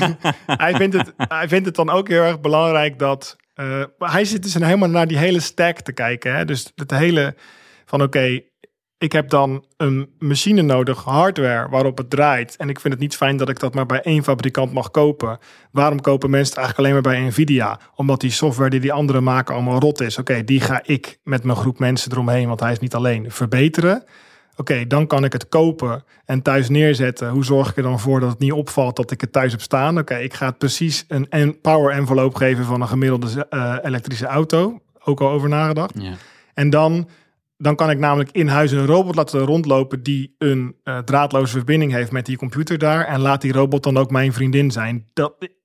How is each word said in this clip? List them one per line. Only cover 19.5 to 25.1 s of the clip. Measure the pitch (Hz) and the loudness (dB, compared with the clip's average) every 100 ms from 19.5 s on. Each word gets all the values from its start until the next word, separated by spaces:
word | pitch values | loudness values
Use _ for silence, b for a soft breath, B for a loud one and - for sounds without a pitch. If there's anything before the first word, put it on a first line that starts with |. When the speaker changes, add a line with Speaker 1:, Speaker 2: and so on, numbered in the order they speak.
Speaker 1:
allemaal | 123 123 127 | -4 -2 2
rot | 147 147 | 2 0
is. | 117 123 | -6 -6
Oké, | 131 120 | -4 -4
die | 113 135 | 0 0
ga | - 131 | 2 -2
ik | - 139 - - | -2 -4 -4 -16
met | - 131 | -6 -4
mijn | 127 113 | -2 -2
groep | 135 123 | -2 -2
mensen | 127 127 - | -2 -2 -4
eromheen, | 127 120 123 120 | -4 0 0 0
want | 110 | -2
hij | 117 | -4
is | 113 | -4
niet | 127 | -4
alleen, | 117 123 113 113 | -2 -2 -2 -6
verbeteren. | - 117 127 156 160 175 226 - b b b b - | -6 -2 2 2 2 0 0 -4 b b b b -12
Oké, | 143 127 120 | -4 -4 0
dan | 143 | 0
kan | 156 | 2